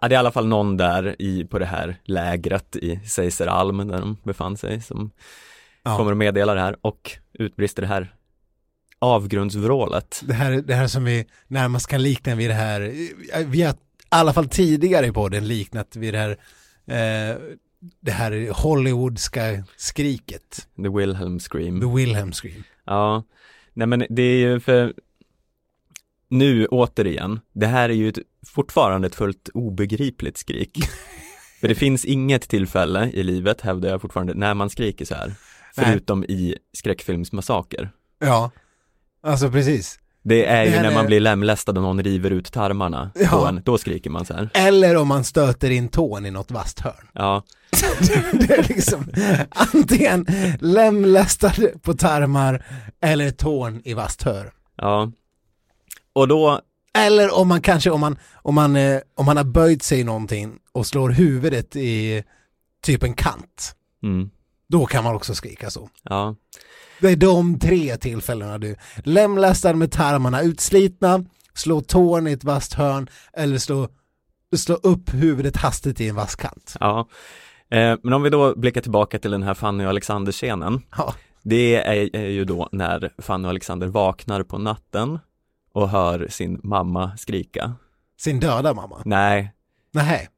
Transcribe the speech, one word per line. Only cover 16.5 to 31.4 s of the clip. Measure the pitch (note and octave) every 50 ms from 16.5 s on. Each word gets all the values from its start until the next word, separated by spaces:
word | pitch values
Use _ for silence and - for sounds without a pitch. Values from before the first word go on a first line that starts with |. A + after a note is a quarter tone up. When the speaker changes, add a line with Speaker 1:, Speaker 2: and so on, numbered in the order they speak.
| _ _ _ _ _ _ _
Speaker 2:
eh, | - B2 A#2+ A2+ A2 A2 A2 G#2+ G#2+ A#2 - - - - - _ _ _ _ - F3 _ _
det | _ C#3+
här | G#2 F2+ A#2 A2 G#2+ G#2+ A2+ A2+ G2+
hollywoodska | - - D#3 D#3 C#3+ C3 C3 B2+ A#2+ B2 B2+ A#2+ A2 - - - B2+ A2+ A2 G#2+ G2 G2 - _
skriket. | _ - - - - C#3+ D3 C#3 A2 _ - - - _ _ - - - _ _
Speaker 1:
The | - F#2 G2+
Wilhelm | F#2+ G2+ G2 G2 F#2+ F#2 F#2+ F2 F2+ F2
Scream. | - - - C#2 - F2 F2+ F#2
Speaker 2:
The | A#2
Wilhelm | B2 A#2+ C3 C3 B2 A2+ G#2 G2+ F#2 E2
Scream. | - - G2 E2 G#2 G2+ _ _ _ _
Speaker 1:
Ja, | - G2+ G2+ G#2 G#2+ G#2+ A2 A2 _ _ _ _ _ _ _ _ _ _
nej | - A2+
men | A2+ B2 A#2+ B2 -
det | A2+ A#2 B2
är | B2 B2+ B2+
ju | B2 B2 B2 A#2+
för, | - - C3 B2 B2 A#2 - - _ _ _ _ _ _ _ _ _ _ _ _ _ _ _ _ _ _ _ - _ _ _ _ _ _
nu | B2+ B2+ C3+ C#3+ C3 A#2 G#2+
återigen, | - - B2+ B2 A#2 - - G#2+ G2 E2 - - F#2 G#2+ A2 - _ _
det | G2+ G#2+
här | G#2+ A#2+ B2+ B2 A#2+
är | A#2
ju | A2 A2 A2
ett, | G#2 - - _ _ _ - - _
fortfarande | - C#3+ - - - D3 G#2 F#2+ F#2+ F#2+
ett | F#2 -
fullt | - A2+ G2+ F#2+ _ _ - -
obegripligt | - B2 A2+ F#2+ F#2 G2+ F#2+ G#2 G#2+ C#3 C3+ B2+ _ - - - -
skrik. | - - - - - - _ - - - - - - - - -
Speaker 2:
<laughs> | - - - -